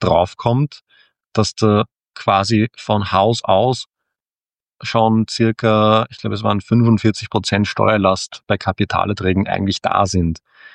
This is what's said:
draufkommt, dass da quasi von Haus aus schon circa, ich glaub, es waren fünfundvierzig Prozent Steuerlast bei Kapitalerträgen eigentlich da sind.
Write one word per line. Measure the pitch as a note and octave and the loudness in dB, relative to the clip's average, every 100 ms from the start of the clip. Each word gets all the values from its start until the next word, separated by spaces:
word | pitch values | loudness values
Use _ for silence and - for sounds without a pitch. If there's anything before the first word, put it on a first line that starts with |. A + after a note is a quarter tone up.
draufkommt, | F2+ E2 F#2 - A#2+ B2 D3 - _ _ _ _ _ | 0 2 0 -2 -2 0 -2 -6 _ _ _ _ _
dass | - G#2 - | -2 -2 0
da | G#2+ G#2 - _ _ - | 2 2 0 _ _ -6
quasi | - G2 G2+ A2 A2 - | 0 0 2 0 0 -4
von | - G#2+ G2+ | -4 -2 0
Haus | F#2+ G#2 A#2 - | 0 2 0 0
aus | F#2+ B2 B2 - _ _ _ _ _ _ _ _ _ | 2 2 -2 -8 _ _ _ _ _ _ _ _ _
schon | - A#2 A2 A2 G#2+ | -4 0 2 2 -2
circa, | - A2+ A2 A2+ G#2+ G#2+ A2 - | 0 -2 0 0 2 4 2 0
ich | - | -8
glaub, | A2 | -8
es | G2+ | -4
waren | G#2+ G2+ | -2 -4
fünfundvierzig | - A#2 A#2 A2 A2 - G#2+ | 0 2 4 4 2 -2 -4
Prozent | G#2+ - G2+ G2+ | -4 0 0 0
Steuerlast | - G#2 G#2+ F#2+ F#2+ - - - | 0 0 2 2 0 -6 -16 -4
bei | G2+ | -4
Kapitalerträgen | - - G#2 - F#2 G#2 F#2 F#2 G2+ | -2 -2 -2 -2 -2 -2 0 0 0
eigentlich | F#2+ G2 - | -2 -2 -4
da | - F#2+ G2 | -2 0 0
sind. | F#2 E2+ D#2+ _ _ - | 0 -2 -4 _ _ -20